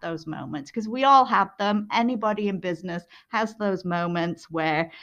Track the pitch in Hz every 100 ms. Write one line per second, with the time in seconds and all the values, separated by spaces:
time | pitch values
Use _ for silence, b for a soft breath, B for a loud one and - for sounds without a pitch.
0 | 170 160 160 143 135 151 139 233 214 247
1 | 269 269 247 196 190 - 202 208 208 214
2 | 233 240 214 214 208 190 180 165 185 175
3 | - B B 220 220 220 208 185 180 175
4 | 175 170 170 165 - 165 160 156 165 B